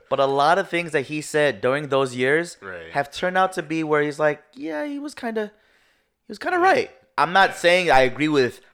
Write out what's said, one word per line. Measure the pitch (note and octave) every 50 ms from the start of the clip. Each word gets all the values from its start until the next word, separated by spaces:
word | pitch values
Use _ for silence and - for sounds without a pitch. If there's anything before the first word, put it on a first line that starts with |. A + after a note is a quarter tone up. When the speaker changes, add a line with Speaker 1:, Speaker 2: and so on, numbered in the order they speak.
| _ -
Speaker 1:
but | C3+ C3+
a | C3+
lot | C3+ C3+ C#3 C#3+ D#3 F3 F#3+
of | F#3 F#3
things | F3 E3+ F3 D#3+ D3
that | D3+ C3
he | - D3+ D3+ D3
said | - - D3+ D3 C#3+ A#2+ G2 C3
during | B2 C3+ C#3+ D3+ C#3
those | C#3+ C3+ C3+ B2+ A#2+
years | B2 B2+ C3 D3 E3 E3+ E3 - _
Speaker 2:
Right. | - F#2+ F#2 E2+ E2 D#2+ -
Speaker 1:
have | C#3 C#3 -
turned | - - - F3+ F3+ F#3
out | F#3 F#3 F#3+
to | G3+ E3
be | D3 D#3+ D#3+ D#3+
where | D3+ D3+ D3 D3
he's | D3+ C#3+ D3
like, | D3+ D3+ D3 - _ _ _
"Yeah, | C4 D4 D#4+ D#4 D4+ D4
he | D4 C#4+ C#4+
was | C#4+ D4+ -
kinda, | - - A#3 A3 A3 G#3 G3+ _ _ _ _ _ _ _ _ _ _ _ _ _ _ _
he | -
was | G#3+ -
kinda | - D#4 F4+ F4
Speaker 2:
Yeah. | F4
Speaker 1:
right." | F#4+ E4 B2+ G#2 - - _ _ _ -
I'm | - C#3+ D#3+ F3+
not | G3 F#3+ E3+
Speaker 2:
Yeah. | -
Speaker 1:
saying | - - E3+ F3 F#3 F3+ D#3+
I | C#3 C3+ C3
agree | B2 A#2 B2 D3 D#3
with | D3+ C#3 B2+ A#2 - - _ _